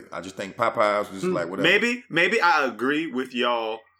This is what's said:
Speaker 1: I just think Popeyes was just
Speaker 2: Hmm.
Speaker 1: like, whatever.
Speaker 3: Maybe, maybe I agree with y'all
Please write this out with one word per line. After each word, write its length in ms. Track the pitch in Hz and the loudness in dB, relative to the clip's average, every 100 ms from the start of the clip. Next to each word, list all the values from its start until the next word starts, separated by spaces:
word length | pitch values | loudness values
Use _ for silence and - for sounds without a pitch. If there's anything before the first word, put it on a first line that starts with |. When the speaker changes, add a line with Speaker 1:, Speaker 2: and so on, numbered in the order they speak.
| - | -12
Speaker 1:
I 80 | 82 | -12
just 160 | 90 104 | -12 -10
think 180 | 98 87 | -10 -2
Popeyes 440 | 113 117 104 104 | -2 2 2 2
was 200 | 98 95 | -2 -6
just 60 | 180 | -2
Speaker 2:
Hmm. 80 | |
Speaker 1:
like, 160 | 90 85 | -2 -4
whatever. 180 | 95 170 | 0 4
Speaker 3:
Maybe, 380 | 202 240 247 - | 4 2 -2 -4
maybe 300 | 160 180 220 | 0 2 4
I 240 | 175 156 135 | 2 2 0
agree 420 | 107 127 151 165 | -2 -2 0 -2
with 260 | 123 127 | -6 -6
y'all 460 | 120 120 120 110 113 _ _ | -2 0 0 -2 -6 _ _